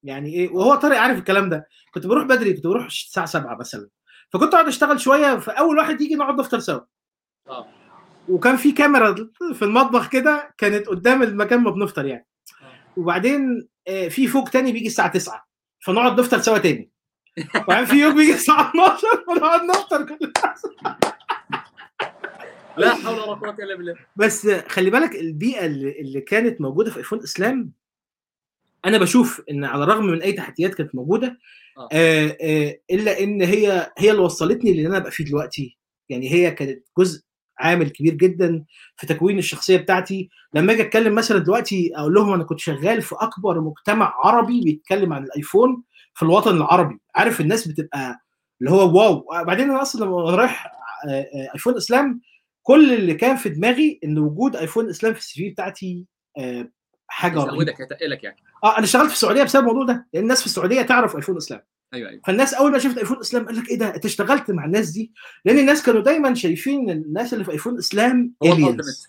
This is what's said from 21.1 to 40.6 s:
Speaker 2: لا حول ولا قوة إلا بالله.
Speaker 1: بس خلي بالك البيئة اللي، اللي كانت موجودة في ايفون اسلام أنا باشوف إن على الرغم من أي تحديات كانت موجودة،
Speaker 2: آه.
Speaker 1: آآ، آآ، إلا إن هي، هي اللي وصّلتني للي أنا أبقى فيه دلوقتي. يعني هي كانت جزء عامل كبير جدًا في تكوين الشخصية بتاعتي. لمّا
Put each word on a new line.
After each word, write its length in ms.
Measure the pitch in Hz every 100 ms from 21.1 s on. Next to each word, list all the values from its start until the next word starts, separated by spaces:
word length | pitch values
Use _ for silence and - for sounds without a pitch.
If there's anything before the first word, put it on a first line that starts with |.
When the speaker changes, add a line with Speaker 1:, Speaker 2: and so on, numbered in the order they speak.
| - - - _ - - _ - _ - - - - - - - -
Speaker 2:
لا 180 | 208
حول 200 | 233 233
ولا 100 | 220 214
قوة 200 | 208 208 208
إلا 180 | 202 190
بالله. 180 | 175 170 _ 190
Speaker 1:
بس 320 | 214 220 208 190 -
خلي 220 | - 185
بالك 260 | 233 330 -
البيئة 500 | 165 156 214 254 170
اللي، 340 | 139 135 147
اللي 200 | 139 135
كانت 400 | 135 208 233 240
موجودة 300 | 139 147 226
في 60 | -
ايفون 240 | - 226
اسلام 500 | 233 - 202 262 185 - _ _ _ _ _ _ _ _ _ _ 185
أنا 120 | 214
باشوف 440 | 185 247 240 - -
إن 140 | 143
على 200 | 139 143
الرغم 200 | 147 220 208
من 160 | 165
أي 100 | 185
تحديات 420 | 196 - - 185
كانت 200 | 185 147
موجودة، 440 | 127 131 220 247 247 _ - _ -
Speaker 2:
آه. 100 | 120
Speaker 1:
آآ، 440 | 156 165 156 151 -
آآ، 320 | 160 156 147 - _
إلا 300 | 185 214 190
إن 220 | 202 208
هي، 500 | 180 208 208 190 165 -
هي 120 | 202
اللي 120 | 214
وصّلتني 500 | 180 - 165 240 226
للي 140 | 170 156
أنا 100 | 190
أبقى 140 | 143
فيه 140 | -
دلوقتي. 540 | 147 143 135 - 131 _ _ _ _
يعني 220 | 127 131
هي 180 | 170 175
كانت 340 | 156 139 131 _ -
جزء 240 | 185 151 _ _ _ _
عامل 320 | 165 175 151
كبير 240 | - 151
جدًا 500 | 156 185 170 175 165 151 _ - _
في 100 | 147
تكوين 320 | 151 175 196
الشخصية 380 | - 143 - 180
بتاعتي. 520 | - 185 185 190 185 _ _
لمّا 180 | 151